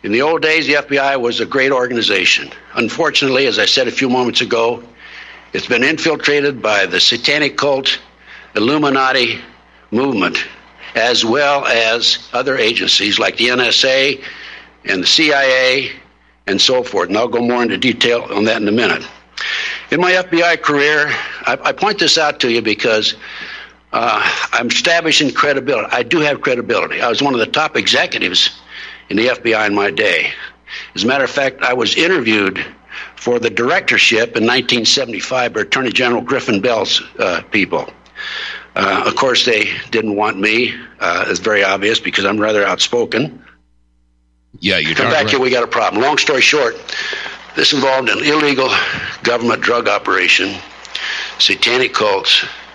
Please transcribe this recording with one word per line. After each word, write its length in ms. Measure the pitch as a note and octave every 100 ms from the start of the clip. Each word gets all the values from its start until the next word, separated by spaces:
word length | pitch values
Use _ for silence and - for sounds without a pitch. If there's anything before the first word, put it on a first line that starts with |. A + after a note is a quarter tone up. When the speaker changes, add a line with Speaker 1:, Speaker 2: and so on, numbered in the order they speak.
Speaker 1:
In 80 | G#2
the 100 | A2+
old 200 | D3 E3
days, 260 | D#3 D#3+ C#3
the 80 | D3
F 100 | C#3
B 100 | C#3
I 200 | C3+ C3+
was 240 | A#2+ A2+
a 40 |
great 280 | G#2+ C#3 C3+
organization. 800 | C3 B2 A#2+ G2 G2 F#2 - - - -
Unfortunately, 720 | - A2+ - D#3 C#3+ C3+ C3 C3+
as 120 | G#2+
I 80 | G2+
said 220 | - B2
a 20 |
few 180 | - C3
moments 320 | B2+ B2 -
ago, 400 | B2 A#2 A#2 A#2+ - - - - - - -
it's 140 | - -
been 160 | A#2
infiltrated 800 | C3+ D#3+ E3 D3 C#3+ D3 C#3+ C3
by 240 | G#2+ G#2 F#2+
the 140 | F2+
satanic 560 | - A#2+ C3 D3 C#3+ -
cult, 420 | C#3 C3+ C3+ - - - - - -
Illuminati 840 | - A2+ D3+ C#3+ C3+ C3 C3 A#2+ G2+ - - _ - -
movement, 560 | A2 C#3 A2+ F2+ - - - - - -
as 300 | A2+ A#2 A2+
well 420 | A2 C3 C#3+ C#3+ -
as 640 | A#2 A2+ A#2 A2+ - -
other 240 | A#2+ C3+ C3
agencies 600 | A2 A#2 F#2+ - G#2 G#2
like 200 | G2+ F#2
the 120 | A#2
N 80 | B2
S 260 | A#2+ -
A 360 | C3+ C3+ C3+ B2+ - - - - - _
and 180 | - F#2+
the 40 | E2
C 240 | D3+ D#3
I 100 | C#3+
A 500 | C3+ C3 B2+ C3 C3 - - _ _ _ -
and 140 | F#2+
so 240 | - B2+
forth. 240 | A#2+ G2 F2
And 100 | G2+
I'll 80 | A#2+
go 140 | A#2
more 220 | A#2+ A#2+
into 120 | A#2+ F#2
detail 460 | B2 A2+ A#2+ A#2+ -
on 140 | G2+
that 180 | A2 A2+
in 60 | G#2
a 40 |
minute. 320 | A2 G#2+ E2 - - - - - - - - -
In 100 | D3
my 120 | F3+
F 180 | F#3 F#3
B 140 | E3+
I 120 | E3+ D#3+
career, 520 | - D3 C#3+ D3+ D3
I, 500 | D3 - - - C3+
I 80 | D3+
point 260 | C3+ G3+ G#3
this 200 | D#3+ D#3+
out 200 | D3+ C#3+
to 140 | B2+
you 100 | A#2
because, 540 | A2 G#2+ B2 G#2+ G#2 - - - - - - - _
uh, 540 | A#2+ A#2 G#2+ G#2 - -
I'm 160 | A#2 A#2+
establishing 640 | - F3 E3+ D#3+ C#3+ C#3
credibility. 560 | - D3 C#3 B2 A#2+ G#2
I 140 | B2
do 160 | A#2+ D#3+
have 200 | D3 C3
credibility. 600 | C#3+ B2 G2+ G#2 D#2 -
I 80 | A#2+
was 120 | G#2+
one 140 | C#3
of 60 | B2
the 60 | -
top 300 | C#3+ D#3 -
executives 840 | - B2+ F3+ A2+ F2+ F2+ - - - - - - -
in 60 | -
the 140 | A#2+
F 120 | A#2+
B 120 | A2+
I 120 | A2 G#2+
in 80 |
my 160 | G2+ G2+
day. 400 | G2 G#2 E2 - - - - - - -
As 80 | -
a 40 | A#2+
matter 180 | C#3
of 60 | B2+
fact, 320 | - C3+ -
I 100 | B2+
was 240 | B2+ A2 -
interviewed 680 | E3 F3+ A2+ G#2+ G2 F#2 - - - - - -
for 220 | - A#2+
the 100 | A#2+
directorship 880 | G2+ B2 C3 B2 A#2 - A2 A#2+ A#2
in 80 |
nineteen 400 | A2+ B2+ B2+ B2
seventy-five 680 | G#2+ C#3+ A#2+ G2+ - B2+ A#2+
by 80 | A2
Attorney 300 | G2+ C3 B2+
General 280 | F#2 B2 A#2+
Griffin 400 | B2 C3 - G2+
Bell's, 420 | B2 A2 F#2+ - - -
uh, 220 | G2+ E2+ -
people. 400 | G#2+ F#2 E2+ - - - - - - - - - -
Uh, 280 | G2 G2+ G2+
of 100 | -
course, 300 | C3+ A#2 -
they 260 | A2 G#2 - -
didn't 240 | A2 A2
want 240 | G2+ G#2+ F#2+
me. 360 | G#2+ A2+ A#2 - - -
Uh, 240 | F#2+ F2 G#2
it's 140 | F2+
very 240 | A2 G#2
obvious 340 | F#2+ G2 G2+ A2+
because 280 | F#2 F#2+ G2
I'm 120 | G#2+
rather 280 | G#2+ G#2+ G2
outspoken. 760 | G#2 - A#2+ A2 A2+ D3 - - _ _ _ _ _ _ _ _ _ _ -
Speaker 2:
Yeah, 160 | F#2+ F#2
you're 180 | D#2
Speaker 1:
Come 100 | -
Speaker 2:
darn 100 | A#2
Speaker 1:
back 100 | D3+
Speaker 2:
right. 60 | A2
Speaker 1:
here, 100 | C3
we 80 | B2+
got 160 | B2
a 40 | A#2
problem. 340 | A#2 G2+ G2
Long 160 | C3+ D3+
story 240 | - C3+
short, 340 | - - A#2+ A#2 - - - - - - - -
this 160 | -
involved 380 | D3 C3+ C3 A#2+
an 80 | G2+
illegal 520 | D3 D3+ D3 C3+ C3 - - - - -
government 400 | - A#2+ A#2 A2
drug 260 | - A#2+ G#2
operation, 640 | G#2 - F#2 F2+ - F#2+ G2 - - - - - - - -
satanic 560 | - G2 A#2 B2 B2+
cults. 500 | - G#2+ G2 - - - - -